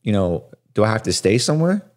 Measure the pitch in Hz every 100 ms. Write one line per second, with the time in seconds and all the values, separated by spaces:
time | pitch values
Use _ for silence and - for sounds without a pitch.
0 | 113 104 90 82 - - _ - 107 110
1 | - - 92 120 - 151 170 202 -